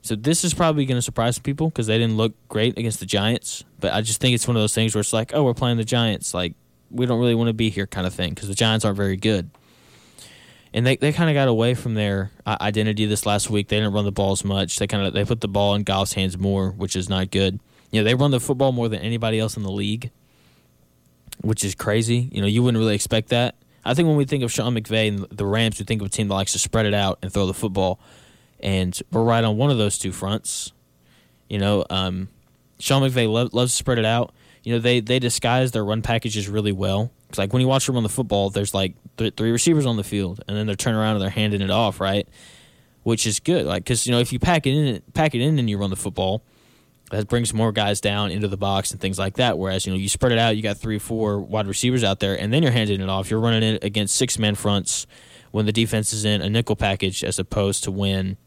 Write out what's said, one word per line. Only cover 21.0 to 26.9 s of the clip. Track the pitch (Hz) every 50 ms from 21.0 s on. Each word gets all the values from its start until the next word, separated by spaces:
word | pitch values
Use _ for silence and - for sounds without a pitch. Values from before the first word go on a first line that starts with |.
| _ _ _ _ _ - - -
which | - 110 110 - -
is | 98 -
crazy. | - - 107 104 113 113 113 120 123 123 131
You | - 101
know, | 98
you | 101 107 117
wouldn't | 123 127 117 113
really | 110 110 104
expect | 98 - - 117 110 110 -
that. | 123 120 123 123 - _ _ _ _ _ -
I | - 127
think | 151 170
when | 160 151
we | 147 139
think | 131 151 139 123
of | 110
Sean | - - 110 123 120
McVay | 113 110 - 110 110 110
and | 107 104 98 95 -
the | - 104 101
Rams, | 98 104 113 113 113 107 -
we | 101
think | - 117 107
of | 98
a | 95
team | - - 110
that | 101 98
likes | 95 95 - -
to | -
spread | - - - 113 110
it | 104